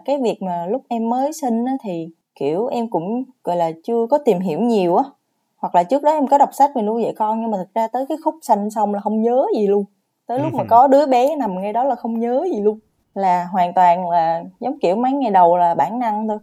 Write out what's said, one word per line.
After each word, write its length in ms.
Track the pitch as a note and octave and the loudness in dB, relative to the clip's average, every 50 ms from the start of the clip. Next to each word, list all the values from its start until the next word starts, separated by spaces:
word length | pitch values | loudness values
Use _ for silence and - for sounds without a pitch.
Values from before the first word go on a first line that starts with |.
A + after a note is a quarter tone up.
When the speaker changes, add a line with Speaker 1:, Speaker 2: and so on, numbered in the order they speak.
| - | -4
Speaker 1:
cái 140 | - C#4 C#4+ B3+ | -4 -4 -2 -2
việc 200 | G#3+ G#3+ G#3 F#3+ | -2 -4 -4 -6
mà 240 | F#3 F3 E3+ E3+ | -6 -6 -6 -4
lúc 160 | F3+ A3 C4+ C#4 _ | -4 -6 -6 -6 _
em 220 | A#3+ A3+ A3+ A3+ | -6 -4 -4 -2
mới 220 | A#3+ B3+ C4+ D4 D#4+ | -2 -2 -2 -4 -6
sinh 320 | D#4+ D4 B3+ A3+ A3+ A#3+ | -6 -4 -4 -4 -2 -2
á, 80 | C4 C4+ C4+ - | -4 -6 -6 -8
thì 240 | G#3 F3 E3+ E3 E3 - _ _ _ _ | -8 -8 -8 -10 -12 -14 _ _ _ _
kiểu 320 | - C#3 C#3 D#3 F3+ A3+ | -6 -4 -4 -2 -2 -4
em 240 | C4 - A#3+ A#3 A3+ | -4 -4 -6 -6 -4
cũng, 340 | - E3+ D#3+ F#3+ A3+ B3 C4 - _ _ _ | -4 -6 -4 -4 -6 -6 -8 -10 _ _ _
gọi 120 | - F3 | -4 -2
là, 140 | F3 E3 E3 D#3+ D#3+ _ | -2 -2 -2 -4 -6 _
chưa 220 | - A#3 A#3 A3+ A#3 | -4 -2 -2 0 0
có 80 | C#4 D4 | 0 2
tìm 220 | D4 B3 G3 F3+ | 2 2 2 2
hiểu 200 | F#3 F#3+ D3+ D#3+ | 0 -2 -2 -2
nhiều 360 | A3 A#3+ A#3 G#3 F#3 E3+ F3 | -2 0 0 0 2 2 2
á. 80 | G#3+ - - - _ _ _ _ _ _ _ _ | 0 0 -2 -6 _ _ _ _ _ _ _ _
Hoặc 180 | _ - F3+ - | _ -8 -2 0
là 80 | F3+ F3 | 0 2
trước 200 | F3+ C4 C#4+ D4 | 2 0 0 2
đó 80 | D4 | 2
em 160 | D#4 D4+ C#4 | 2 2 2
có 120 | A#3+ C#4+ C#4+ | 2 4 4
đọc 100 | C#4 - - | 4 2 2
sách 180 | - C4+ C#4+ C#4+ | 2 2 2 2
về 80 | C4 G#3 | 0 -2
nuôi 200 | G#3 A3+ A#3 A3 | -2 -2 -2 -2
dạy 120 | D3+ D3 | -4 -4
con, 240 | - A3 G#3+ A3 A3+ | -4 -4 -2 -2 -2
nhưng 100 | A3+ A3+ | -4 -4
mà 80 | A3 F#3 | -4 -4
thực 160 | F3+ - _ | -6 -6 _
ra 140 | A#3 A3+ A3+ | -4 -4 -2
tới 180 | - B3 C4+ C4+ | -2 -4 -4 -4
cái 100 | D#4+ D4+ - | -6 -4 -4
khúc 100 | D#4+ D#4 D#4+ - | -6 -6 -4 -2
sanh 280 | - A3+ G3+ G3+ G#3+ | 0 0 0 0 -2
xong 240 | G#3+ A3+ G#3 G#3 G3+ | -2 -2 -2 -2 -2
là 60 | G3+ | -2
không 220 | G3+ G#3+ G#3+ A3 A3 | -2 -2 -2 0 0
nhớ 240 | A#3 B3 B3+ D#4+ A4 G#4 | 2 2 2 2 2 0
gì 100 | A#3+ G#3 | 0 2
luôn. 180 | G3 G3+ G#3 G3+ - _ _ _ _ _ _ _ | 2 2 0 0 -2 _ _ _ _ _ _ _
Tới 120 | - A#3+ C4 | -8 -6 -4
lúc 160 | D4 D#4+ D#4 | -4 -2 -4
mà 80 | B3+ - | -4 0
Speaker 2:
Ừ. 40 | G#3 | 4
Speaker 1:
có 160 | A3+ A#3 C4 C#4+ | 6 6 8 8
đứa 180 | C4 C#4 D4+ | 6 6 4
bé 300 | C#4 B3+ A#3+ B3 C#4+ D#4+ | 4 4 2 2 2 0
nằm 260 | D4 B3+ G#3 F#3 F#3 F#3+ | -2 -4 -4 -4 -4 -6
ngay 100 | G#3 G#3+ | -4 -2
đó 120 | A#3 B3+ | -2 -2
là 100 | C#4 B3 | -2 -2
không 240 | A#3 - A#3 A3+ A3+ | -4 -6 -6 -6 -4
nhớ 280 | A#3 A#3 B3 C4+ E4 F#4+ D4+ | -4 -2 -2 -2 -2 -2 -4
gì 60 | G#3 G3+ | -2 0
luôn. 160 | G#3+ A3 A3 - _ _ _ _ _ _ | 0 -2 -2 -6 _ _ _ _ _ _
Là 300 | G3+ G3 F#3 F3 F3+ F3 | -2 0 0 0 0 -2
hoàn 300 | F3+ F#3 F#3+ F3 F3+ F3 | -2 -2 -2 -2 0 2
toàn 360 | F#3 F3+ F3 E3+ F3+ F#3 E3+ | 4 4 6 4 4 0 0
là 320 | E3+ F3 D#3+ E3 E3 E3 F3 F#3 - _ | 0 0 2 0 0 -4 -6 -10 -14 _
giống 180 | A#3 B3 D4 C#4+ | -8 -8 -6 -2
kiểu 180 | - F3 F#3 | 0 0 0
mấy 160 | A3 B3 C4 C4+ | 0 0 -2 -2
ngày 180 | C#4+ C4+ A3 | -2 -2 2
đầu 260 | G3 F#3 F3+ E3+ F3 | 4 6 6 6 6
là 180 | F3+ F3 E3+ E3+ | 4 2 2 2
bản 240 | - C#3 E3+ A3 B3 | 0 -2 -2 -2 -4
năng 300 | B3 A3+ G#3 G#3+ A3 A3 | -4 -4 -4 -4 -4 -6
thôi, 100 | G#3 G#3+ | -6 -6